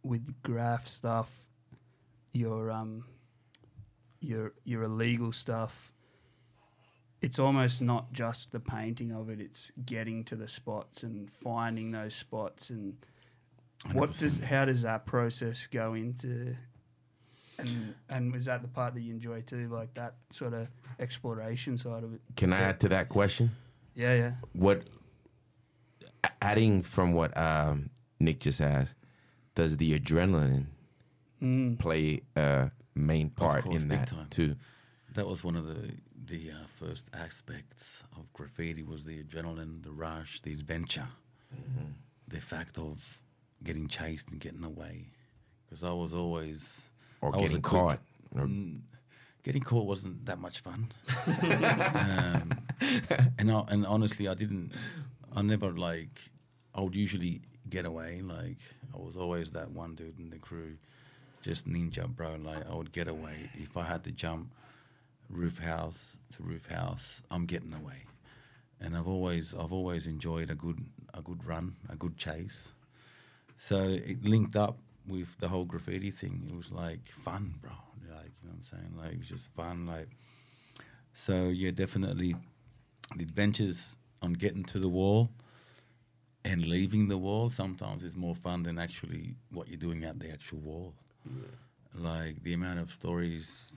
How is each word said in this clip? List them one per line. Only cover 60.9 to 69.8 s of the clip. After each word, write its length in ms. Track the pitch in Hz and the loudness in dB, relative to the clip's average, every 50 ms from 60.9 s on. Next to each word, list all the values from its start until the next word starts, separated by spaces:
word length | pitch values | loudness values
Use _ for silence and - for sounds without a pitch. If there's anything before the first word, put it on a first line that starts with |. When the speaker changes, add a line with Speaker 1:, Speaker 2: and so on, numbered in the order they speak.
| - - - - - - - - - - | -20 -20 -20 -20 -20 -20 -20 -20 -20 -10
Speaker 2:
just 260 | - - 85 - - | -6 -6 -6 -4 -4
ninja, 400 | - 87 85 85 82 80 85 85 | -2 -2 0 -2 -2 -2 -4 -4
bro. 280 | 82 82 - 82 80 80 78 | -4 -4 -6 -6 -6 -6 -6
Like, 280 | 78 78 78 78 78 82 | -8 -8 -8 -8 -8 -6
I 40 | 85 | -6
would 180 | 82 80 76 - | -6 -6 -6 -4
get 140 | 87 85 82 | -4 -4 -4
away. 400 | 80 78 78 78 78 78 80 - - | -4 -6 -8 -8 -10 -10 -12 -12 -10
If 200 | - 78 - - | -12 -12 -8 -6
I 80 | 90 85 | -4 -2
had 200 | 82 87 87 - | -2 -4 -4 -4
to 60 | - - | -8 -6
jump 400 | - - 82 82 80 - - - - - - - - _ _ _ _ _ _ _ _ - - | -4 -4 -4 -4 -4 -6 -10 -14 -20 -20 -20 -20 -20 _ _ _ _ _ _ _ _ -16 -10
roof 280 | - 85 87 85 87 | -4 0 0 0 0
house 600 | - 82 85 82 82 82 82 85 - - - - - - _ | -2 -4 -2 -2 -2 -2 -4 -6 -10 -12 -14 -14 -16 -16 _
to 120 | - - 85 | -14 -10 -8
roof 220 | 85 82 80 - | -8 -8 -8 -8
house, 540 | - 82 85 87 87 85 85 - - - - - _ | -8 -4 -4 -2 -4 -4 -6 -8 -12 -12 -14 -10 _
I'm 160 | - 87 87 | -2 -2 -2
getting 280 | 85 90 85 85 80 80 | -2 -2 -6 -6 -8 -10
away. 320 | 76 73 69 65 65 - - - _ _ - - - - - - - _ _ _ _ | -10 -10 -12 -14 -14 -16 -20 -20 _ _ -20 -20 -20 -20 -20 -20 -20 _ _ _ _
And 160 | 92 85 82 | -6 -4 -4
I've 120 | 85 82 | -2 0
always, 460 | 90 95 92 92 90 87 85 78 80 87 | 0 0 0 0 2 0 0 -2 -4 -6
I've 200 | 90 82 82 92 | -6 -4 -2 -2
always 340 | 95 | -2